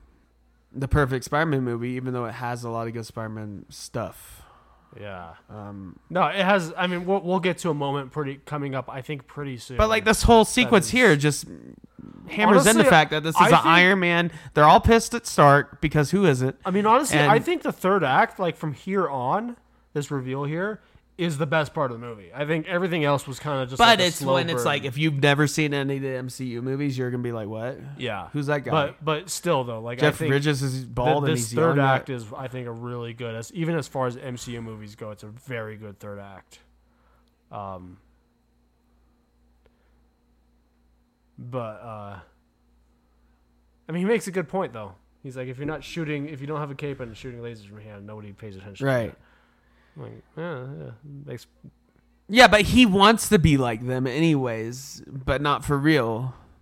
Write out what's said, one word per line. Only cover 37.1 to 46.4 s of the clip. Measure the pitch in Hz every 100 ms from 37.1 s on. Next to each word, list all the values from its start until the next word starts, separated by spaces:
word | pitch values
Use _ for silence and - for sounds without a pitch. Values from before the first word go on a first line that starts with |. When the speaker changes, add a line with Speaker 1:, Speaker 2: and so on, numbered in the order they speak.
| _ _ _ _
Speaker 2:
Um, | 107 98 92 90 90 _ _ _ _ _ _ _ _ _ _ _ _ _ _ _ _ _ _ _ _ _ _ _ _ _ _ _ _ _ _ _ _ _ 135
but, | 120 127 113 107
uh, | 117 107 101 95 - _ _ _ _ _ _ _ _ _ _ _ _ _ _ _ -
I |
mean, | 170
he | 190
makes | 233 196
a |
good | 180 151
point, | 185 151
though. | 113 101 95 _ _
He's | 139 127
like, | 131
"If | 123
you're | 147
not | 151
shooting, | - 170 151 147 147
if | 135